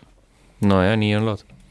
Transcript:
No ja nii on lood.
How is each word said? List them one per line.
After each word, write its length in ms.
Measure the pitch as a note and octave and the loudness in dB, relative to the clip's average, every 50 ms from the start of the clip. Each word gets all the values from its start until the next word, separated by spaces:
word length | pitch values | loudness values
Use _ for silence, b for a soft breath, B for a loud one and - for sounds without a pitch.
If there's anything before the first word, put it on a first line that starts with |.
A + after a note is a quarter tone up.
| B B B _ _ _ _ _ _ _ _ _ | B B B _ _ _ _ _ _ _ _ _
No 200 | - G2+ G2 F#2+ | 0 0 2 2
ja 140 | F2+ G2 A2 | 2 2 0
nii 180 | A2 G#2+ G#2 G#2 | 0 0 -2 -2
on 100 | G#2 A2 A2+ | -2 -2 -4
lood. 140 | G#2 - - _ - - - - | -6 -8 -12 _ -20 -20 -20 -20